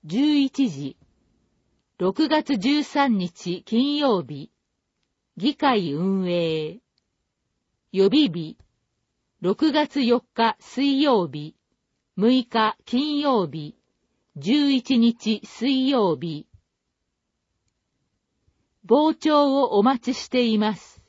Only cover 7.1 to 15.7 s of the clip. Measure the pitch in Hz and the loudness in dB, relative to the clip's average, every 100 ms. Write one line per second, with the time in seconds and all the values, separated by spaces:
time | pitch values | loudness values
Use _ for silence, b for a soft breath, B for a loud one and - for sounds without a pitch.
7.1 | _ _ _ _ _ _ _ _ 185 196 | _ _ _ _ _ _ _ _ 2 4
8.1 | 269 277 170 156 - _ _ _ _ _ | 4 2 -2 -10 -14 _ _ _ _ _
9.1 | _ _ _ 175 208 311 285 302 294 240 | _ _ _ -4 0 0 0 -2 -2 0
10.1 | 240 _ - 226 - - - 277 269 302 | 0 _ -2 -2 -2 -10 -2 0 2 2
11.1 | 226 165 147 151 _ _ _ _ _ _ | 2 0 -8 -14 _ _ _ _ _ _
12.1 | - 214 254 240 226 220 - - 247 302 | -2 2 2 0 -2 -2 -2 -6 -4 -2
13.1 | 294 294 240 170 156 147 - _ _ _ | -2 0 0 -2 -8 -14 -18 _ _ _
14.1 | _ _ 151 147 294 285 262 - 262 233 | _ _ -10 0 2 2 0 0 2 2
15.1 | 233 214 214 - - 247 | 2 -4 -4 -6 -6 -2